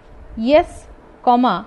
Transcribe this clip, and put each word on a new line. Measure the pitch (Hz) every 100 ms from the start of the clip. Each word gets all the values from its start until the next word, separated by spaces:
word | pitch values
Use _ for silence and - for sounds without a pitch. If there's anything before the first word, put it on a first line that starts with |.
| - - - - 226
"Yes, | 302 349 - - - - - -
comma, | 240 247 180